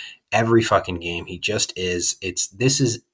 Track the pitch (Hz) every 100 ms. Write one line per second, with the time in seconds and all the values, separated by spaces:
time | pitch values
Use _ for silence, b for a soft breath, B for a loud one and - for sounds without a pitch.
0 | B B _ 110 113 117 - 101 - 90
1 | 85 85 - 87 - 104 - - 92 87
2 | 85 - 95 90 - 101 127 131 127 113
3 | -